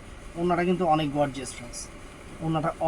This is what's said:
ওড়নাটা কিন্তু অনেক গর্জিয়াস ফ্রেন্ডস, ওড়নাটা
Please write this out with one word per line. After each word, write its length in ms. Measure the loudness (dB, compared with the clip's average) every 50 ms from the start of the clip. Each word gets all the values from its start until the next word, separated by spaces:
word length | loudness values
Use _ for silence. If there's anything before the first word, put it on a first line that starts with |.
| -14 -14 -14 -14 -14 -10 -4
ওড়নাটা 280 | 0 2 4 4 4 4
কিন্তু 200 | 4 4 4 6 4 6
অনেক 140 | 4 4 2 2
গর্জিয়াস 340 | 2 2 2 2 -4 -8 -8 -8
ফ্রেন্ডস, 260 | -10 -12 -10 -10 -10 -10 -12 -12 -16 -16 -16 -16 -16 -16 -16 -10 -4
ওড়নাটা 300 | -2 0 0 2 0 0 0 2 2